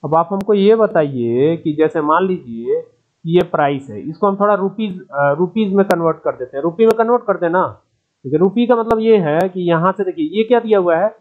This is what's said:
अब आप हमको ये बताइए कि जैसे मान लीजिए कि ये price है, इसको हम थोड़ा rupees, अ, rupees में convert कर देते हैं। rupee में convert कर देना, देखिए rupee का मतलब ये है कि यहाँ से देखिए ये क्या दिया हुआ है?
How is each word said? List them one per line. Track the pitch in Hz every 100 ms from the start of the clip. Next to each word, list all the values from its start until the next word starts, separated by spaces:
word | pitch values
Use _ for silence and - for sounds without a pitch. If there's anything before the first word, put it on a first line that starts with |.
| 151
अब |
आप | 160 165
हमको | 196 196
ये | 208 196 226
बताइए | 214 170 147 131 117 120 147 165
कि | 165
जैसे | 151 156 160
मान | 151 160
लीजिए | 190 180 131 113 120 494
कि | 480 _ _ _ 165 175
ये |
price | 165 - 143 139 135
है, | 104
इसको | 151 160 202
हम | 196
थोड़ा | 202 202
rupees, | 196 196 214 180
अ, | - 143 143
rupees | 147 180 220 208
में | 196 196
convert | 170 165 160
कर | 143
देते | 127 127 180
हैं। |
rupee | 170 170 226
में | 226
convert | 226 240
कर | 233 180
देना, | 170 180 156 101 _ _ _ _
देखिए | 135 151
rupee | 190 202 240
का | 240
मतलब | 226 226
ये | 226 214
है | 165 151 185
कि | 185
यहाँ | 175 165 180
से | 190
देखिए | 185 170 151
ये | 190
क्या | 220 240
दिया | 226 208
हुआ | 175 165
है? | 208 -